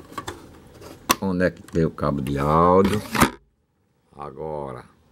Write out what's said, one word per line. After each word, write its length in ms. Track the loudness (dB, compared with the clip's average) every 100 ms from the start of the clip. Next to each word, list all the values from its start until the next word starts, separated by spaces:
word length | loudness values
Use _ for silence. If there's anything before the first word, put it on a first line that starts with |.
| -20 -16 -16 -16 -20 -20 -20 -20 -20 -10 -8 -4
Conectei 640 | -4 0 0 -2 -6 -2
o 60 | -2
cabo 320 | 0 -4 -2
de 160 | -4 -2
áudio. 640 | 2 4 6 6 4 0 -4 0 0 -2 _ _ _ _ _ _ _ -16
Agora 680 | -14 -12 -10 -8 -10 -12 -18 _ _